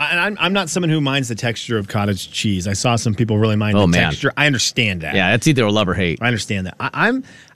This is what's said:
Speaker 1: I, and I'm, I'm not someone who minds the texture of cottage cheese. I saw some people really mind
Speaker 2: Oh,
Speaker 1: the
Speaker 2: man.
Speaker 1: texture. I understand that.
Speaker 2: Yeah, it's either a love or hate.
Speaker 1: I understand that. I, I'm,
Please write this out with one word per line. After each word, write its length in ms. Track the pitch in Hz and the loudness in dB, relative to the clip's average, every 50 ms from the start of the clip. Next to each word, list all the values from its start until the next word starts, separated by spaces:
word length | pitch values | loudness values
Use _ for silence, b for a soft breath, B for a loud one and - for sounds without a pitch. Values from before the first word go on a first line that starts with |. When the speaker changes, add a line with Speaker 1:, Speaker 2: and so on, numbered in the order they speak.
Speaker 1:
I, 100 | 147 147 | -6 -4
and 80 | 165 175 | -2 -2
I'm, 180 | 175 208 214 - | -2 -4 -2 -2
I'm 120 | 160 175 | -2 0
not 160 | 196 202 185 151 | 0 -2 -2 -2
someone 220 | - 185 180 160 | -2 -2 0 0
who 100 | 156 156 | 0 0
minds 280 | 143 135 135 139 131 117 | 0 0 0 -2 -2 -4
the 80 | 117 | -6
texture 420 | 107 - 120 113 - - - 117 110 | -6 -4 -6 -6 -6 -6 -4 -4 -4
of 80 | 98 | -2
cottage 420 | - - 107 101 104 101 90 - - | -2 -2 -2 0 0 -2 -4 -6 -8
cheese. 340 | - - - 110 98 92 85 | -8 -4 -2 -2 -2 -2 -2
I 60 | 104 | -4
saw 240 | 98 - - 127 117 | -2 -2 0 0 0
some 180 | 113 - 117 101 | 0 0 -2 0
people 240 | - 123 110 110 104 | 0 0 0 2 2
really 160 | 110 110 107 | 2 2 2
mind 220 | 107 107 107 101 101 | 0 0 2 4 4
Speaker 2:
Oh, 40 | |
Speaker 1:
the 40 | 101 | 6
Speaker 2:
man. 240 | 87 87 87 87 80 | 6 4 4 2 0
Speaker 1:
texture. 220 | 76 - - 135 - | 0 -2 -2 -2 0
I 100 | - 147 147 | 2 2 2
understand 540 | 135 110 - - - - 120 104 92 85 | 2 0 -2 -2 0 0 0 0 -2 -4
that. 120 | 78 76 69 | -4 -2 0
Speaker 2:
Yeah, 200 | 95 92 90 110 | 0 2 2 2
it's 120 | 123 - | 2 4
either 180 | 160 147 127 117 | 2 4 4 4
a 60 | 104 | 4
love 180 | 104 107 104 90 | 4 2 2 2
or 60 | 90 | 0
hate. 240 | 101 95 85 78 - | 0 0 0 0 -2
Speaker 1:
I 60 | 113 | -2
understand 400 | 120 120 104 - - 107 98 92 | -2 -2 -2 -4 -4 -4 -4 -6
that. 80 | 87 - - | -8 -8 -8
I, 100 | 123 139 | -8 -6
I'm, 300 | - 135 175 220 254 262 254 B B B B B B | -2 0 0 0 0 -2 -4 B B B B B B